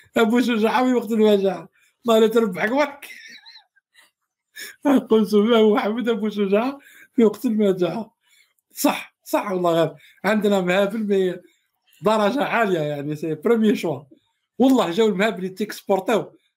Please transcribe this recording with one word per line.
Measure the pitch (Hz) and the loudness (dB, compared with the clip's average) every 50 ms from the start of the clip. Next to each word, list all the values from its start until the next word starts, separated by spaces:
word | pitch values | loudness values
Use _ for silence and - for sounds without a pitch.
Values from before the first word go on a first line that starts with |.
| _ _ - | _ _ -2
أبو | 240 226 214 240 240 | 0 0 2 2 2
شجاعة | 233 226 240 214 214 220 214 - 254 | 2 0 0 0 0 0 0 0 0
في | 254 254 | 0 0
وقت | 233 202 202 | -2 -2 -2
المجاعة، | 233 214 220 214 208 196 190 190 180 165 165 - _ _ _ _ _ _ - | 0 2 4 4 4 4 2 0 -2 -4 -12 -18 _ _ _ _ _ _ -2
الله | 233 226 226 | 2 4 4
لا | 226 | 4
تربحك | 214 226 233 226 202 180 - - 214 | 4 4 2 0 0 -2 -2 -4 -2
وراك. | 247 285 294 277 - - - - - - - - - - _ _ - - _ _ _ _ _ _ _ _ _ _ _ _ _ _ _ _ _ _ - - - - - _ - | 0 0 -2 -2 -4 -12 -20 -20 -20 -20 -20 -20 -20 -20 _ _ -20 -20 _ _ _ _ _ _ _ _ _ _ _ _ _ _ _ _ _ _ -20 -20 -20 -20 -12 _ 0
<laughs> | 294 277 240 - - | 2 2 2 2 2
قلت: | 220 220 214 180 208 | 2 2 2 2 2
"ما | 208 202 233 240 | 2 4 4 4
هو | 220 214 214 208 | 4 4 4 4
محمد | 269 - 202 220 240 214 240 | 2 0 -2 -4 -4 -2 -2
أبو | 226 202 214 214 | -2 -2 -4 -4
شجاعة | 185 202 202 190 196 208 233 269 285 277 - - - - - _ _ | -4 -2 -2 0 0 0 0 -2 -6 -10 -14 -20 -20 -20 -20 _ _
في | - 226 | 2 2
وقت | 208 214 - - | 2 2 0 -4
المجاعة". | 247 214 214 214 196 180 170 175 165 165 226 208 - _ _ _ _ _ _ _ _ _ _ _ _ | -4 -2 0 0 0 0 0 -2 -4 -4 -6 -10 -12 _ _ _ _ _ _ _ _ _ _ _ _
صح، | - - - 294 - - - - _ _ _ | -8 -4 -2 -2 -2 -4 -8 -16 _ _ _
صح | - - 302 - 180 | -6 -6 -6 -4 -4
والله، | 185 180 175 170 | -4 -2 0 0
غير | 165 165 160 151 151 - _ _ _ _ - | 2 0 0 -2 -4 -10 _ _ _ _ -4
عندنا | 190 220 214 196 208 202 190 | -2 0 0 0 0 0 0
مهابل، | 185 175 180 196 202 196 208 226 214 | 0 0 0 0 0 -2 -2 -6 -4
مي | 202 202 196 185 180 175 180 - _ _ _ _ _ _ _ _ _ _ - | -2 -2 0 0 -2 -4 -8 -14 _ _ _ _ _ _ _ _ _ _ -4
درجة | 151 202 220 214 208 202 247 285 185 | -2 0 0 2 0 0 0 -2 -4
عالية، | 156 180 233 226 196 180 160 | -2 -2 -2 0 0 -2 -2
يعني | 151 147 147 143 143 147 151 | -2 -4 -6 -8 -8 -8 -8
سي | 151 - 160 156 | -8 -6 -8 -6
بروميي | - - 226 233 226 220 208 214 | -4 0 0 2 2 2 2 0
شوا. | 214 - 170 139 131 - _ _ _ _ _ _ _ _ _ _ | 0 -2 -6 -6 -8 -10 _ _ _ _ _ _ _ _ _ _
والله | - 240 269 269 240 185 170 | 2 2 4 4 2 2 0
جاو | 170 208 226 | 0 0 0
المهابل | 220 196 180 208 226 190 180 185 | 0 0 0 -2 -2 -4 -6 -8
يتكسبورتاو، | 185 185 - 214 202 - - - - 196 185 190 - 233 196 - - - _ _ _ _ | -10 -8 -8 -8 -8 -10 -8 -4 -2 -2 -2 0 0 -2 -2 -2 -6 -14 _ _ _ _